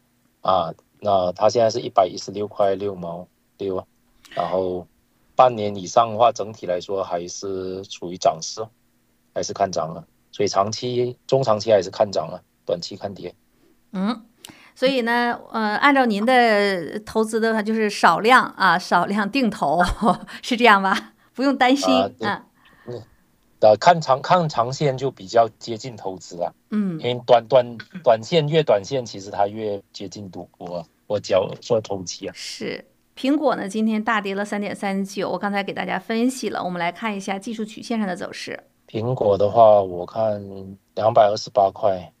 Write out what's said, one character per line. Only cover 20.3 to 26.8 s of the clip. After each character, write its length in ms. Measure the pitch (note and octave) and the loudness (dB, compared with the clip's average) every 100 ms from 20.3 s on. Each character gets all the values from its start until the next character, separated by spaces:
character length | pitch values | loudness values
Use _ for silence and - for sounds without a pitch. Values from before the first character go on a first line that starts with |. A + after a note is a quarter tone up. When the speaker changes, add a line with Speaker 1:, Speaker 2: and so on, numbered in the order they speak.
| - | -10
Speaker 2:
是 140 | - A#3 | -4 4
这 80 | |
样 180 | A#3 G3 | 6 6
吧？ 300 | F#3+ A3 - _ _ | 4 -2 -6 _ _
不 80 | - | -2
用 160 | C#4 C4 | 0 4
担 180 | B3+ | 4
心， 200 | C#4 C4+ | 4 2
Speaker 1:
啊， 140 | B3+ - - | 2 0 -2
对。 80 | G#3 | -6
Speaker 2:
啊。 160 | F#3 - _ _ _ A#2+ | -6 -10 _ _ _ -14
Speaker 1:
嗯， 140 | A#2 - _ _ _ _ - | -14 -16 _ _ _ _ 4
呃， 160 | G#2+ | 6
看 240 | G#2+ E3+ E3+ | 6 6 4
长-， 220 | C3 C3 | 4 0
看 240 | - F3+ D3+ | 2 2 2
长 240 | A#2+ A#2 | 0 -2
线 260 | C#3 D3 C3 | 0 -2 -2
就 140 | C3 | -4
比 160 | - F#2+ | -6 0
较 220 | A#2 A2+ - | 2 2 0
接 160 | A#2 | -10
近 200 | A2 C3 G#2 | -10 -10 -12
投 180 | F#2+ F2+ | -10 -10
资 240 | - F2 | -12 -8
啊。 120 | E2+ - - | -8 -10 -6
Speaker 2:
嗯。 280 | G#3+ | -4